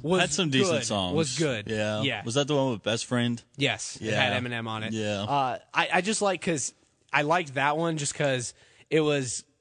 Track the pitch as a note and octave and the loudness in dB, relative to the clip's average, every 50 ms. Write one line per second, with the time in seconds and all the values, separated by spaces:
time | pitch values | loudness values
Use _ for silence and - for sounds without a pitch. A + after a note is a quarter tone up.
0 | B2+ D#3 F#3 F3+ F3+ F3+ - G3 F#3 D3+ C3 C3 - F3+ D#3+ C#3 A#2 A#2 A2 G2 | -2 0 2 2 2 2 0 0 0 2 4 4 4 4 2 0 0 0 0 0
1 | F#2 F2+ F#2 - D#3+ B2+ B2 C#3+ E3 C#3+ A#2+ G#2+ G#2 G#2+ A2 G#2+ G#2 G#2+ G#2+ G#2+ | 0 0 2 0 0 0 0 0 0 0 0 -2 -4 -4 -2 0 0 0 0 0
2 | A2+ C3+ A#2 G#2 - A#2 A2+ C#3+ C#3 C3+ D3+ C#3 C3+ C3 A#2 F#2+ - G#2 A2+ A#2 | 0 -2 -2 -4 -4 -2 0 0 2 2 2 2 2 2 0 -2 -2 -2 -2 -2
3 | - - B2+ A#2+ A#2+ A#2+ A#2+ A#2 - _ _ - C#3 B2 G#2+ - - - - - | -2 -2 0 0 0 0 -2 -4 -8 _ _ -2 0 0 0 -2 -6 -10 -10 -8
4 | A2 A2 G#2+ G#2 C3+ B2 - B2+ B2 B2 A#2+ A#2 A2+ A2+ A2 G#2+ A2 A2+ A2 A2 | -4 -2 0 2 2 2 2 0 -2 -4 -6 -6 -6 -6 -6 -6 -4 -4 -4 -2
5 | G#2+ G#2 G#2 G2 G#2 A#2 C#3+ C#3+ C3+ B2+ A2 - - _ - E3 F3 C3 D#3+ F#3 | -2 -2 -2 -2 -2 0 0 0 0 0 -2 -6 -8 _ 0 0 0 2 2 0
6 | F3+ G#3+ G#3+ - G#3 G3 F#3 E3 - F#3+ E3 C3+ - - - _ _ _ _ _ | 2 2 0 0 0 0 0 0 -2 -2 -2 -2 -2 -6 -10 _ _ _ _ _
7 | _ - - C#3+ D3 D3+ E3 F3+ F3 C#3 B2+ C#3 C3+ D3 D3+ D#3+ E3+ E3+ D#3+ D#3 | _ -2 0 0 2 4 2 2 0 -2 -2 0 0 2 2 2 0 0 0 -2
8 | C#3+ - - - D3 C#3 C3 B2 A#2 - - _ - _ _ _ - - D3 D#3+ | -4 -4 -2 0 0 0 0 0 -2 -6 -10 _ -20 _ _ _ -6 0 2 2
9 | D3+ D3+ D3 C#3 C3 A#2 - - - _ _ _ | 4 4 2 0 0 -2 -6 -8 -10 _ _ _